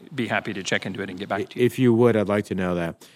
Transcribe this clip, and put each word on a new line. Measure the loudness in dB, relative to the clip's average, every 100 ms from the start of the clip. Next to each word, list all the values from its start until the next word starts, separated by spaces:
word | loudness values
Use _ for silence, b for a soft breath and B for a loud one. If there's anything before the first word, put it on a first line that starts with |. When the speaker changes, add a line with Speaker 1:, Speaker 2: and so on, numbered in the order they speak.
| -14 -6
Speaker 1:
be | -2
happy | -2 -4
to | -6
check | -4 -4 -4
into | -8
it | -8
and | -8
get | -6
back | -6 -4
to | 0
you. | 0
Speaker 2:
If | 4
you | 4
would, | 6 6 4
I'd | 2
like | 0 -2
to | -2
know | -2
that. | -2 -4 -8 B